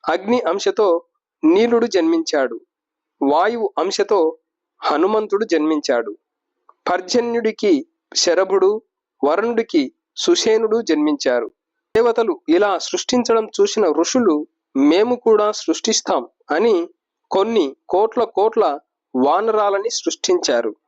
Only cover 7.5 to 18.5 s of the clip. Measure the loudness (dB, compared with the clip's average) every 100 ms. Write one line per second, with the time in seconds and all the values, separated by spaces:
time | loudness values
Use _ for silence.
7.5 | -2 0 0 -2 _ _ -4 0 0 2
8.5 | 2 2 0 _ _ _ _ -2 0 0
9.5 | -2 0 -2 -2 _ _ -6 0 0 2
10.5 | 2 2 -2 0 0 0 0 0 -2 -4
11.5 | _ _ _ _ 0 0 0 -2 -4 0
12.5 | 2 2 -2 -4 -8 -2 -2 0 0 -2
13.5 | -2 0 2 0 0 0 2 2 0 -4
14.5 | _ _ 0 2 4 2 0 2 2 2
15.5 | -2 -4 -4 -2 -4 -2 -4 -4 _ -4
16.5 | 0 2 0 -2 _ _ _ _ -2 0
17.5 | 0 0 -4 _ 0 0 0 -2 0 0